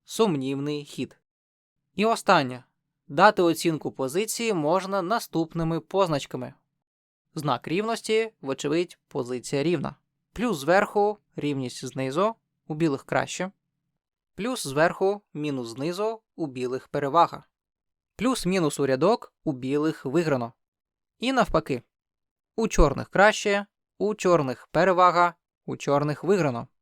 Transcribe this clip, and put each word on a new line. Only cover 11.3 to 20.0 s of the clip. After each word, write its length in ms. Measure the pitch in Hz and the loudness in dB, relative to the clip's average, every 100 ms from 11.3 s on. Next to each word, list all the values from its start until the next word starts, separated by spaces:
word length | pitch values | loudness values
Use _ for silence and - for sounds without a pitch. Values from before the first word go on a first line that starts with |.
| - | -8
рівність 500 | 147 139 127 - 131 | -4 -4 -6 -8 -10
знизу, 500 | 131 131 143 208 226 _ _ - | -6 -4 0 -2 -2 _ _ -12
у 60 | |
білих 300 | 156 165 135 | -2 -2 -2
краще. 480 | - 139 127 - 185 - _ _ _ _ _ _ _ - | -2 -2 -2 -6 -8 -10 _ _ _ _ _ _ _ -10
Плюс 320 | 220 254 147 | -6 -6 -4
зверху, 540 | 135 170 175 190 202 - | 0 0 2 0 -2 -6
мінус 340 | 151 151 135 117 | -8 -6 -4 -6
знизу, 540 | 113 151 180 214 220 _ - | -8 -6 -4 -4 -6 _ -10
у 120 | 151 | -8
білих 400 | 127 123 127 - | -4 -4 -6 -6
перевага. 560 | 143 139 156 165 - - _ _ _ _ _ _ - | -4 0 4 4 0 -18 _ _ _ _ _ _ -4
Плюс-мінус 640 | 226 247 170 190 156 - | -2 0 0 2 2 0
у 60 | 139 | 0
рядок, 480 | 131 170 240 - _ | 2 2 2 -2 _
у 80 | 165 | -6
білих 540 | 131 131 147 156 151 | -4 -2 0 0 -2